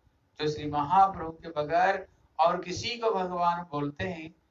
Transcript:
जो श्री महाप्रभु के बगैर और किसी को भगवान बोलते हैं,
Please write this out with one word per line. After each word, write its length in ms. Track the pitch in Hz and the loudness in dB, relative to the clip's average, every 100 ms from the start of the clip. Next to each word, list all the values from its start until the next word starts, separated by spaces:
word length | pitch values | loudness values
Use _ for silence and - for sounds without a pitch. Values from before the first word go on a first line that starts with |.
| _ _ _ - | _ _ _ -6
जो 120 | 151 | -4
श्री 200 | 151 151 | -2 -4
महाप्रभु 600 | 147 147 185 190 180 160 | -2 2 6 4 2 -10
के 180 | 165 165 | -10 -8
बगैर 580 | 151 147 170 190 196 - _ _ - | -4 0 2 4 2 -6 _ _ 2
और 220 | 170 180 | 2 2
किसी 360 | 180 - 226 233 | -4 -6 -6 -2
को 140 | 220 | 0
भगवान 520 | 196 180 175 175 170 | 0 -2 0 0 0
बोलते 400 | - 147 143 - | -4 -6 -4 -4
हैं, 320 | 190 165 160 - _ | -6 -6 -12 -16 _